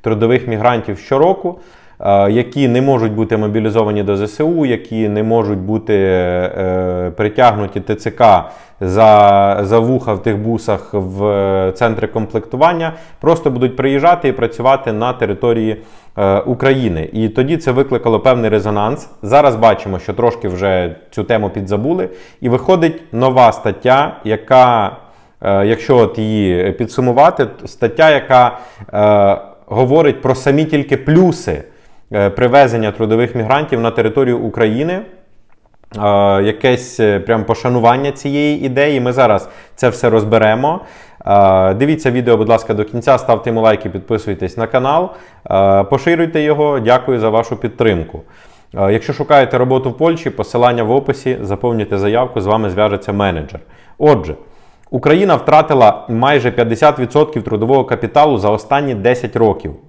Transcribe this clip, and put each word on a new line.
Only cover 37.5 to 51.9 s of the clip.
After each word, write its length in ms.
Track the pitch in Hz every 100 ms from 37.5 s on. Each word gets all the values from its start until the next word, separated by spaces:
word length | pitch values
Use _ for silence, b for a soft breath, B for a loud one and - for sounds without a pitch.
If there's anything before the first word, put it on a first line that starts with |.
| 113 127 123 117 127 143
цієї 540 | 139 143 143 147 147 135
ідеї. 340 | 127 147 139
Ми 120 | 123
зараз 380 | 123 120 101 - B B -
це 140 | 127
все 200 | - 123
розберемо. 680 | 110 104 110 107 113 143 180 B B B B -
Е, 480 | 101 98 95 95
дивіться 380 | 98 143 156 135
відео, 260 | 123 120 110
будь 120 | 110
ласка, 240 | 113 -
до 100 | 107
кінця, 340 | 107 120 117 127
ставте 320 | - 110 123
йому 120 | 110
лайки, 280 | 110 104 98
підписуйтесь 680 | 95 - 110 - 92 92 117
на 100 | 113
канал, 420 | 131 131 156 180 B B B -
е, 320 | 95 98 98
поширюйте 580 | 98 135 170 165 165 165
його. 380 | 151 147 147 139
Дякую 400 | 113 127 127 123
за 100 | 110
вашу 260 | 110 110 117
підтримку. 640 | 113 - 113 90 80 - - b b b b -
Е, 160 | 98
якщо 200 | 110 -
шукаєте 440 | 139 139 147 131 127
роботу 320 | 127 131 131
в 80 | 117
Польщі, 320 | 165 165 143
посилання 540 | - 104 120 123 120
в 80 | 110
описі, 460 | 131 139 131 131 -
заповнюйте 560 | 98 98 123 117 101